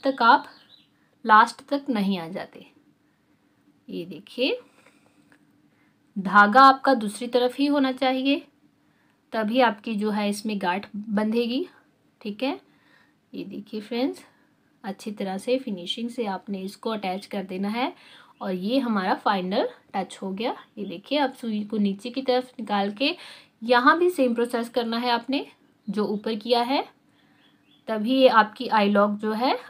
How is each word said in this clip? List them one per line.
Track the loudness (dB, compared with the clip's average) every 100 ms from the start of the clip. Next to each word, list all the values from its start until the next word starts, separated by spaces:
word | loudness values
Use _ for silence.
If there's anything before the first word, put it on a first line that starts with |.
तक | -4 2
आप | 6 4 2 -20 _ -20 _ _ _ _ 6
लास्ट | 6 6 0 -6
तक | -4 -2
नहीं | -2 0 -2
आ | -6
जाते। | -12 -14 -18 -20 _ _ _ _ _ _ _ _ _ _ _ -14
ये | -12 -12
देखिए, | -14 -12 -4 -2 -2 -8 _ _ _ _ _ _ _ _ _ _ _ _ _ _ -8
धागा | 4 6 8 10
आपका | 8 8 2 0
दूसरी | -2 -6 -2
तरफ | 0 0 0
ही | 0
होना | 2 0
चाहिए, | 0 -2 0 0 0 -4 _ _ _ _ _ _ _ _
तभी | -4 0 2
आपकी | 2 0 -6 -4
जो | -2
है | -2 -2
इसमें | -4 -6 -4
गांठ | -2 -4 -6 -12
बंधेगी। | -4 -2 0 0 -2 -4 -6 -12 _ _ _ _
ठीक | -12 -6
है, | -6 -6 _ _ _ _ _ _ _
ये | -14 -12
देखिए | -14 -12 -12
फ्रेंड्स, | -8 -4 -4 -6 -16 _ _ _ _ _
अच्छी | -14 -12 -12
तरह | -8 -8 -6
से | -2 -2
फिनिशिंग | -2 -8 -8 -8 -8
से | -6 -6
आपने | -6 -8 -10
इसको | -10 -8 -8
अटैच | -6 -6 -8 -8
कर | -10 -8
देना | -6 -6
है। | -4 -6 -8 -20 -20 -20 -12
और | -8
ये | -6 -2 -2
हमारा | 0 -2 -2 0
फाइनल | 0 0 -2 -2 -4 -6 _
टच | -8 -8 -10
हो | -10
गया। | -6 -6 -8 -12 -14
ये | -12
देखिए, | -12 -4 -2
अब | -2
सुई | -4 -6 -6
को | -4 -2
नीचे | -2 -2 -8
की | -6
तरफ | -2 -2 -2 -10
निकाल | -4 -2 -2
के | -2 -2 -4 -12 -20 -20 _
यहाँ | 2 4 6 4
भी | 2
सेम | 2 2
प्रोसेस | 2 -2 -2 -2
करना | -2 -2 -2
है | 0
आपने | -2 -2 -4 -6 -14 _ _ -6
जो | -4 -2
ऊपर | -2 -4 -6
किया | 0 2
है, | 2 0 -2 _ _ _ _ _ _ _ _ _ -8
तभी | -4 0
ये | 6 8
आपकी | 8 4 -2 0
आई | 2 4
लॉक | 4 2
जो | 0 -4
है | -2 0 -2